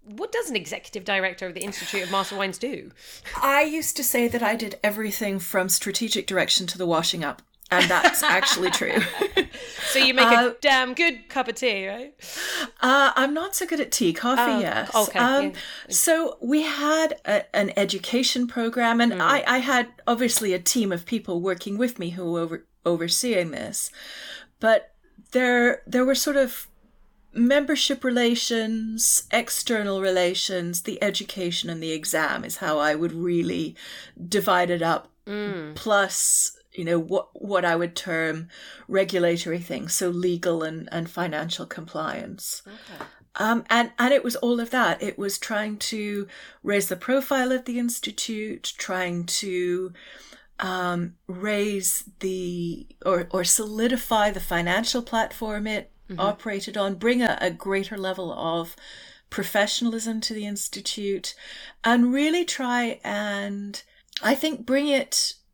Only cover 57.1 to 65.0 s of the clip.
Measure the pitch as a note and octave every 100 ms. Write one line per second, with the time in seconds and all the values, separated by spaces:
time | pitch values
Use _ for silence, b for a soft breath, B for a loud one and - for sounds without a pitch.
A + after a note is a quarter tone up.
57.1 | B3 A#3+ - F#3 E3+ G3 G3 G3 G#3 F#3+
58.1 | F#3 F3 - E3 E3 E3 - B B B
59.1 | B B - G3 G#3+ G#3 - A#3+ A3+ A3
60.1 | A3 A3 A3 G#3 G3+ - - G3 - G3+
61.1 | G3 G3 - B B B B - A#3+ A#3+
62.1 | C4 D4 E4+ F4 - B3+ A#3+ A#3+ A3 -
63.1 | G#3 G#3 G3+ G3+ G3+ G3+ G3+ - b b
64.1 | - G#3 C#4 D#4 C#4 A#3 C4+ D4 C4+